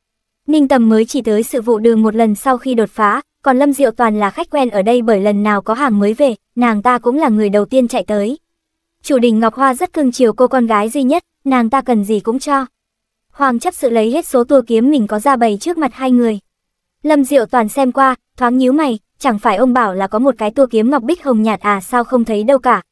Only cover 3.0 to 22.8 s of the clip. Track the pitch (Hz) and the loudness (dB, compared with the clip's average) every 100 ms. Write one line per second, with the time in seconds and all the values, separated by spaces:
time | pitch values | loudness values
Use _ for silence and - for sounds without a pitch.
3 | 202 240 - _ 277 254 294 269 254 240 | 0 -2 -6 _ 0 2 2 2 0 0
4 | 233 214 202 311 349 294 247 202 202 247 | -2 0 -2 -4 -4 -2 -2 0 0 0
5 | 226 202 208 202 208 202 196 233 285 202 | 2 0 0 0 0 -2 -2 -2 0 0
6 | 202 226 285 208 _ 240 240 208 247 240 | 0 2 0 -2 _ -2 0 0 0 0
7 | 240 285 294 214 208 208 202 262 240 247 | 0 0 0 0 2 0 0 0 0 -2
8 | - 208 208 302 _ _ _ _ _ _ | -4 -4 -4 -8 _ _ _ _ _ _
9 | - 262 233 220 226 254 269 254 359 330 | -2 2 2 2 0 0 0 0 -4 -2
10 | 262 240 233 214 247 262 226 208 220 285 | -2 0 0 2 0 2 0 0 -2 -2
11 | 254 339 - _ 269 254 226 269 254 220 | 0 -2 -4 _ -2 0 0 0 0 -2
12 | 202 214 226 262 294 269 254 _ _ _ | 0 -2 -2 -4 -2 -4 -4 _ _ _
13 | _ _ _ - 277 233 359 - 254 226 | _ _ _ -4 -2 -2 -4 -4 -2 0
14 | 220 302 - 247 247 277 240 226 254 294 | 0 -2 -2 -2 2 2 2 0 2 2
15 | 208 214 285 254 233 202 330 339 269 - | 0 -2 0 2 0 -2 -4 -4 -6 -4
16 | 262 247 233 202 - _ _ _ _ _ | 0 2 0 -4 -10 _ _ _ _ _
17 | 302 294 254 285 220 254 214 277 254 269 | 0 0 2 0 0 -2 -2 -2 -2 2
18 | 262 254 _ - 240 254 254 294 294 220 | 0 0 _ -4 -2 0 2 2 0 -4
19 | _ - 269 208 - 196 254 247 214 185 | _ -6 -4 -2 0 0 0 0 0 -2
20 | 196 214 269 233 208 254 262 220 233 285 | -4 0 0 0 -2 0 0 0 0 0
21 | 226 349 277 220 220 202 202 196 - 247 | -2 -4 -2 0 0 -2 -2 -4 -2 -4
22 | 233 254 226 208 220 269 254 202 | 0 -2 -2 -2 0 2 2 -2